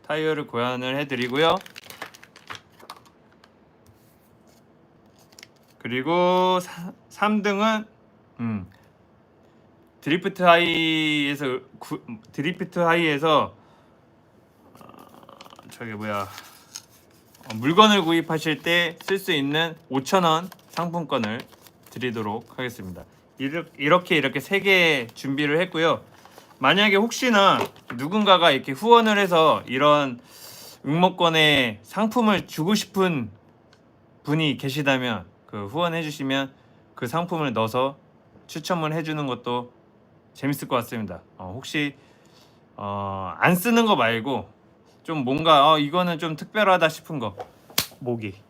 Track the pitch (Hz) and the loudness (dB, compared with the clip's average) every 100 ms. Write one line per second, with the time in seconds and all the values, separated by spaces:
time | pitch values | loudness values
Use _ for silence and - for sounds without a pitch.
0 | - 156 156 151 143 117 123 127 131 135 | -6 -4 -2 -2 -4 -4 -4 -4 -4 -4
1 | 143 127 123 135 165 185 - - - - | -4 -4 -4 2 2 2 -4 -20 -20 -18
2 | - - - - - - _ _ - - | -18 -20 -20 -20 -20 -20 _ _ -20 -20
3 | _ _ _ _ _ _ _ _ - _ | _ _ _ _ _ _ _ _ -20 _
4 | _ _ _ _ _ _ _ _ _ _ | _ _ _ _ _ _ _ _ _ _
5 | _ _ _ - - _ _ _ 120 123 | _ _ _ -20 -20 _ _ _ -6 -4
6 | 135 175 180 180 185 185 180 - 175 - | -2 2 2 2 2 0 -4 -14 -16 -16
7 | _ - 208 214 202 196 220 220 220 _ | _ -4 -2 0 -2 0 0 -2 -6 _
8 | _ _ _ - 117 104 92 - _ _ | _ _ _ -10 -6 -6 -10 -20 _ _
9 | _ _ _ _ _ _ _ _ _ _ | _ _ _ _ _ _ _ _ _ _
10 | - 175 190 190 180 170 170 165 160 160 | -2 -2 -2 2 6 6 4 0 0 2
11 | 156 151 143 143 139 127 - - - 151 | 2 0 0 -2 -4 -6 -8 -20 -10 -10
12 | - 113 - - 147 180 175 180 170 170 | -10 -16 -12 -6 -6 -6 -6 0 2 2
13 | 160 143 160 147 95 - _ _ _ _ | 2 0 2 2 0 -8 _ _ _ _
14 | _ _ _ _ _ _ _ - - - | _ _ _ _ _ _ _ -20 -20 -20
15 | - - - - - - - - 117 104 | -20 -20 -20 -20 -20 -20 -20 -14 -12 -8
16 | 107 101 98 - - - - - - _ | -4 -4 -6 -12 -20 -20 -18 -20 -20 _
17 | _ _ _ _ - 110 131 170 220 202 | _ _ _ _ -12 -4 2 4 6 4
18 | 160 165 160 160 160 143 165 175 170 165 | 2 0 0 -4 -2 -4 0 2 0 -4
19 | - 196 190 156 139 151 165 160 _ 131 | -4 -4 -2 -2 0 -2 -4 -8 _ -6
20 | 131 190 170 160 180 - _ - 175 170 | 0 2 4 2 -2 -18 _ -6 -6 -6
21 | 147 135 107 117 - - - _ - - | -4 -4 -4 -6 -12 -20 -20 _ -20 -8
22 | 123 113 104 110 113 - 127 120 92 87 | -6 -6 -6 -8 -12 -10 -10 -10 -14 -16
23 | - _ _ - 135 165 160 - 139 175 | -20 _ _ -10 -6 -6 -10 -4 2 2
24 | 180 165 135 135 - 196 196 185 170 143 | 4 0 0 -4 -4 -2 2 4 4 2
25 | 117 - 139 139 147 151 185 160 165 127 | -4 -8 -6 -2 0 0 0 0 0 0
26 | - - - - - - 131 180 208 196 | -6 -20 -20 -20 -20 -2 2 4 4 4
27 | 233 - 254 208 196 131 95 - - 120 | 0 0 2 6 6 4 -2 -8 -14 -8
28 | 143 208 202 185 165 135 - 135 220 233 | -4 0 6 6 6 4 -2 -4 6 6
29 | 220 202 196 170 156 107 90 127 147 147 | 8 2 2 4 4 4 -2 2 4 4
30 | 139 120 - - - - - - 135 160 | 2 -6 -16 -20 -20 -20 -20 -12 -4 2
31 | 175 175 170 160 151 143 120 107 - 190 | 2 2 2 4 4 4 0 -4 -10 -4
32 | 214 247 220 185 - - 160 214 - 190 | 0 2 2 2 -2 -4 -2 -2 -2 -2
33 | 185 151 101 - _ _ _ _ _ _ | 0 0 -8 -14 _ _ _ _ _ _
34 | _ _ - 156 156 113 139 135 139 135 | _ _ -4 0 0 -2 -6 -2 0 0
35 | 123 104 90 _ - 107 101 143 175 165 | -2 -6 -10 _ -14 -12 -8 -4 -2 -2
36 | 156 147 135 135 139 - _ _ _ - | -6 -6 -4 -2 -4 -10 _ _ _ -10
37 | 123 160 175 170 147 110 110 123 135 147 | -6 -4 -4 -4 -2 -2 -2 0 -2 -4
38 | _ _ _ - - 165 151 175 156 156 | _ _ _ -20 -14 -12 -4 -4 -2 -4
39 | 156 151 139 120 123 123 120 _ _ _ | -4 -4 -4 -6 -4 -6 -6 _ _ _
40 | _ _ _ - 135 143 135 131 113 120 | _ _ _ -8 -6 -4 -2 -4 -4 -8
41 | 101 85 _ - 92 113 - 156 143 - | -8 -12 _ -16 -14 -12 -6 -4 -4 -8
42 | _ _ _ - _ _ _ - 101 101 | _ _ _ -20 _ _ _ -12 -8 -6
43 | 98 95 95 80 127 180 240 233 220 175 | -6 -6 -10 0 2 2 2 2 4 2
44 | 113 113 120 120 90 _ _ _ _ _ | 2 0 -4 -6 -8 _ _ _ _ _
45 | - 160 123 143 165 147 147 156 147 175 | -8 -4 -2 0 6 6 8 6 2 0
46 | 180 165 165 156 - 214 196 180 160 151 | -2 -2 -6 -8 -6 0 2 4 2 -2
47 | - 156 110 98 - _ _ - - - | -10 -6 -6 -8 -18 _ _ -6 -6 -8
48 | 123 120 107 95 | -8 -6 -8 -14